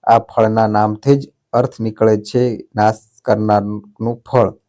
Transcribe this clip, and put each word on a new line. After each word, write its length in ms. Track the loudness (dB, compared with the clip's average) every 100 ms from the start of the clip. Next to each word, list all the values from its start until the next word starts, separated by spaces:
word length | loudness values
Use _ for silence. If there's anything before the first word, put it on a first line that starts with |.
આ 160 | 2 0 0
ફળના 360 | 0 0 2 0 0
નામથી 400 | -2 -2 0 0
જ 120 | 0 _ _
અર્થ 260 | -4 -4 -4
નીકળે 340 | -8 0 2 2 -2
છે 160 | -2 -2 -4 -10 0
નાશ 300 | 0 0 _ _ -2
કરનારનું 920 | 0 2 0 0 -10 -14 _ -8 -8 -4
ફળ 300 | 0 0 -2